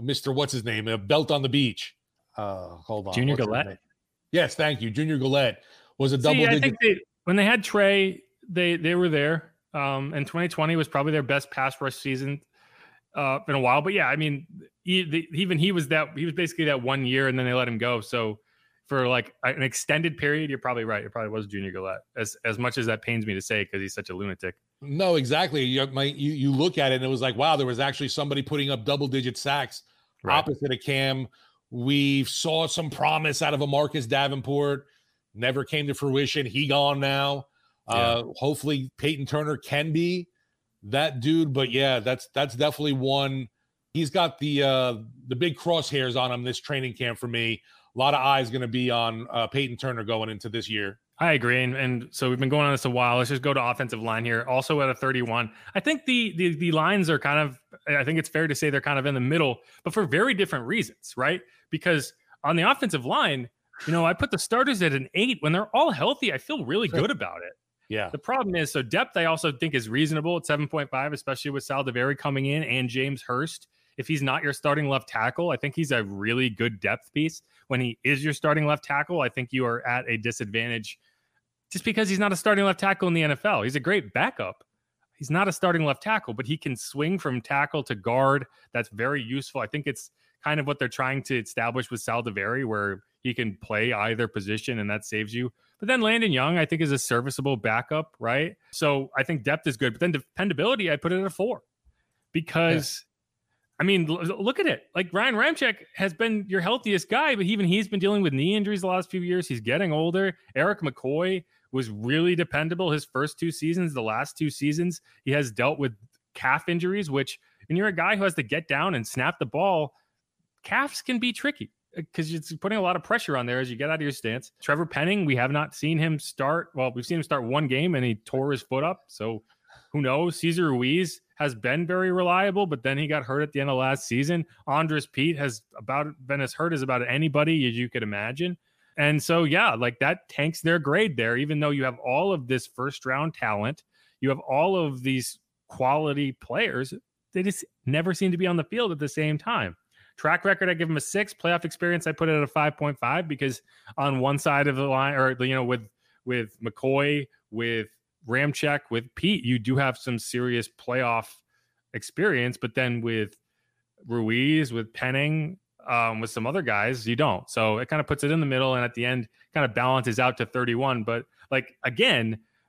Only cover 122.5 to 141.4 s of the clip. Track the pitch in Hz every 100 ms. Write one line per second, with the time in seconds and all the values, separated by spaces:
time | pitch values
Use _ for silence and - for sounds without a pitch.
122.5 | 156 196 214 180 175 - 233 - 135 120
123.5 | 123 127 117 143 160 143 131 113 117 -
124.5 | - - 147 165 - 165 202 160 127 131
125.5 | 147 151 - 151 160 160 156 - - 135
126.5 | 165 - 135 131 123 120 170 147 143 117
127.5 | 139 147 127 175 147 123 107 - 131 139
128.5 | 127 - 131 156 190 _ - 110 110 _
129.5 | _ _ - _ 151 135 139 175 156 165
130.5 | 165 165 127 127 170 175 - _ - 147
131.5 | 113 120 147 170 185 185 180 180 180 202
132.5 | 190 190 139 131 139 151 151 127 135 147
133.5 | 143 139 131 131 135 - 120 143 170 160
134.5 | - - 143 160 151 - - 156 151 143
135.5 | 113 _ - 110 139 151 143 127 139 131
136.5 | - 170 156 131 123 120 135 160 139 151
137.5 | 160 127 117 123 123 107 101 110 135 180
138.5 | 175 _ _ _ - 147 151 - 165 160
139.5 | 170 226 117 120 120 135 180 _ - 151
140.5 | 160 165 170 143 170 220 120 113 120